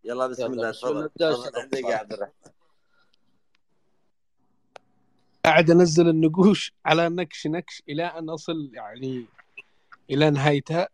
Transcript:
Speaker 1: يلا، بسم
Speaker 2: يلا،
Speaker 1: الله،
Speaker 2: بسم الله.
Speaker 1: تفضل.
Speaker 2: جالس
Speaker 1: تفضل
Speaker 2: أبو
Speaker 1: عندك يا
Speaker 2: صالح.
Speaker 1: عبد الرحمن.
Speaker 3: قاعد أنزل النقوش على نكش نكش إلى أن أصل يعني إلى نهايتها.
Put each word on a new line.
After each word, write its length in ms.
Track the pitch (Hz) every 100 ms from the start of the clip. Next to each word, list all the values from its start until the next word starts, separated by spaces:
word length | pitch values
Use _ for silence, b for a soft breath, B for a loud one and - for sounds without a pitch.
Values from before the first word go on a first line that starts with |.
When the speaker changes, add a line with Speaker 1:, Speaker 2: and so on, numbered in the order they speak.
Speaker 1:
يلا، 220 | 110 123 127
بسم 160 | 127
Speaker 2:
يلا، 100 | 120
Speaker 1:
الله، 180 | 127 117
Speaker 2:
بسم 160 | - 127
الله. 200 | 147 156
Speaker 1:
تفضل. 40 | -
Speaker 2:
جالس 160 | 160 131
Speaker 1:
تفضل 120 | 123
Speaker 2:
أبو 120 | 123
Speaker 1:
عندك 180 | 135 135
يا 40 |
Speaker 2:
صالح. 180 | 123 110
Speaker 1:
عبد 120 | 104
الرحمن. 400 | 107 98 _ - _ _ _ _ _ _ _ _ _ _ _ _ _ _ _ _ _ _ _ _ _ _ - _ _ _ _ _ _
Speaker 3:
قاعد 260 | 165 160 165
أنزل 380 | 170 180 156 170
النقوش 680 | 160 160 165 190 190 - _
على 240 | - 160 170
نكش 380 | 170 170 - 156
نكش 360 | 165 165 - -
إلى 160 | 147
أن 260 | 170 165 160
أصل 400 | 160 165 165 143
يعني 540 | 113 107 113 131 127 113 _ _ - _ _ _ - -
إلى 200 | 135 151
نهايتها. 580 | 143 147 143 - 160 185